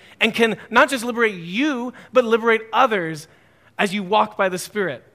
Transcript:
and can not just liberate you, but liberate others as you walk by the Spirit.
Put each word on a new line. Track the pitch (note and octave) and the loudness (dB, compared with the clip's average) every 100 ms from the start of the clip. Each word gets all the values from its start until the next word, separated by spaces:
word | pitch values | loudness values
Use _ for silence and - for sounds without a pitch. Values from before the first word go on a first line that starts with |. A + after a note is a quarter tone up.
| - - | -20 -2
and | A3 | -2
can | G#3+ A3+ F#3+ - | 2 0 0 0
not | A3+ D4+ | 2 2
just | C4 | 0
liberate | A#3+ A#3 A3 | -6 -2 -2
you, | F#3 E3 G3+ D4+ B3 B3 - - | -4 -8 -4 -2 -4 -8 -12 0
but | B3+ | 2
liberate | A#3 A3+ A#3 A3 A3 | 2 2 2 0 0
others | A3 C4 G#3 D#3+ D3+ - _ _ _ _ - | 2 2 0 -4 -8 -14 _ _ _ _ -4
as | G3 | -4
you | G#3 | -4
walk | F3+ G#3+ G#3+ - | 0 2 2 0
by | G3 | -2
the | F3+ | -2
Spirit. | - G#3 F3+ B2 - | -8 -6 -6 -6 -14